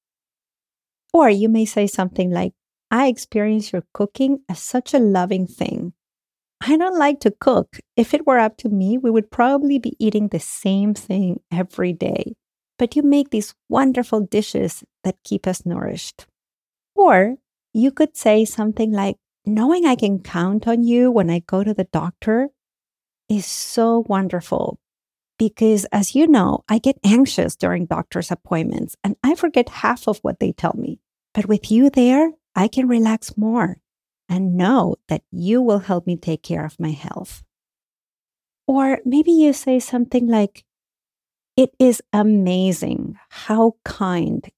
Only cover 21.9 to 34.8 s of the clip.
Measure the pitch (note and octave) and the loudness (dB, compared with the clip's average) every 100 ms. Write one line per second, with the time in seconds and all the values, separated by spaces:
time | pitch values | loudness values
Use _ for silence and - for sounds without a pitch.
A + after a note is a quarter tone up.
21.9 | E3 E3 - - A3+ C#4 _ _ _ _ | -4 -6 -6 -2 -2 -2 _ _ _ _
22.9 | _ _ _ - G#3+ - - - - A3+ | _ _ _ -6 -4 -4 -10 -6 -2 2
23.9 | A#3 G#3+ G3 F#3+ F3+ - - - - _ | 0 0 -2 -2 -4 -4 -4 -4 -8 _
24.9 | _ _ _ _ - A3 - A3 G#3+ F#3+ | _ _ _ _ -4 -2 2 2 2 0
25.9 | G#3 G3 C4 D#4+ C4+ F3+ - - A3 C4 | -2 0 2 4 4 4 -2 -2 0 0
26.9 | C4+ G3 A3+ C4+ - E3 - F3+ F3+ F3 | 0 4 4 4 0 -4 -2 -4 -2 -4
27.9 | D#3+ - F3 E3+ F3 - E3 D#3+ - E3+ | -6 -6 -6 -6 -8 -4 -4 -4 -6 -8
28.9 | - G3 - B3+ E4+ E4+ C4+ A#3+ - A3 | -8 -8 -2 0 0 0 0 0 -2 -4
29.9 | B3 - G#3 - F3 F#3 - E3 - - | -2 -4 -4 -4 -4 -4 -2 -4 -4 -8
30.9 | - _ _ _ - F#3+ G#3 - A3 C#4 | -12 _ _ _ -4 0 -2 2 4 4
31.9 | C#4 B3 C4+ D#4+ D#4 _ - G3+ - B3+ | 4 4 4 2 -2 _ -2 -2 0 0
32.9 | A#3 A3 A3 - - G#3+ A#3+ F#3 F3+ _ | 2 2 -2 -6 -4 -2 0 -2 -6 _
33.9 | _ _ _ - F3+ F#3+ F3+ F#3 C4 | _ _ _ -6 -2 0 0 2 2